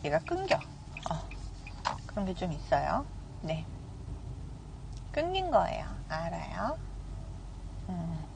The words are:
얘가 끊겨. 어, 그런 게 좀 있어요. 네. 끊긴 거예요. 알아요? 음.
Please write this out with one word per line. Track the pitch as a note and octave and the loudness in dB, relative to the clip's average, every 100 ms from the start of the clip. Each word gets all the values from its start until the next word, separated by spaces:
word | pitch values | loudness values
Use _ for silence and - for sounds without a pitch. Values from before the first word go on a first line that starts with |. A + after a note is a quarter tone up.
얘가 | D3+ D3+ | 4 4
끊겨. | - F4 F#4+ - | 4 2 4 4
어, | - - - - - D#3+ - - - - - - - - - | 2 -10 -10 -6 -2 -2 -2 -6 -6 -8 -8 -2 0 0 -2
그런 | - F#3+ | 0 0
게 | |
좀 | F3+ F3+ | 2 0
있어요. | D#3+ - C#3+ C#3 F#3+ C#4+ - - - | 0 4 6 6 4 2 -6 -8 -6
네. | D#3 D#3+ D#3+ - - - - - - - - - - - - - - | -2 -2 -2 -6 -8 -8 -6 -6 -6 -6 -6 -8 -8 -8 -8 -6 -2
끊긴 | C#4+ E4 F#4+ F4+ | 2 4 4 8
거예요. | B3 F3 - - - - | 8 6 2 -2 -4 -2
알아요? | D#3+ E3 E3+ D#3 E3 G#3+ D#4+ - - - - - - - - - - - | 0 0 -2 -4 0 0 0 -4 -6 -6 -6 -6 -8 -8 -8 -8 -6 -4
음. | F3+ E3 D#3+ D3 | -2 -2 -2 -4